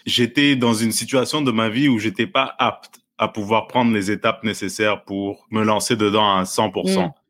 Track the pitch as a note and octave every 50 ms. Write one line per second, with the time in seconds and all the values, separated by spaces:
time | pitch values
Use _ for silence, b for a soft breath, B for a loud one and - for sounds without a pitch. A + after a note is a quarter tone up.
0 | b A#2+ - B2 A#2+ A#2 - C#3+ C#3+ C#3+ C#3 B2+ A#2+ A#2+ A2+ G#2+ A#2 A2 G#2+ -
1 | A#2 - C3 C3 A#2+ - D3+ D#3 C#3+ B2+ A2 A2 A2+ A2 G#2 B2+ D3 C#3+ A#2+ G#2
2 | G#2 A2 F#2+ - A2+ G2 - C3+ C3+ - - - B2 A2+ - - - - - -
3 | _ _ _ - A2 - - A2 G2+ G2+ A2+ G#2+ G#2+ - - C3+ A#2+ A#2 A2 G#2
4 | F#2+ G2 G#2 F#2 - A2+ A2 - - A2 G2 - G#2 F#2 - - G#2+ G#2+ G2+ G2
5 | - - G2+ G2 G2 G2 G#2 - _ - A2 A2 G#2+ A2 G#2+ G2+ - - B2 G2+
6 | G#2+ G#2 G2+ A2 G#2+ G2+ G2 F#2 F#2 - - - A2 G2+ G2+ G2+ F2 C3+ - -
7 | F2 E2+ - _ _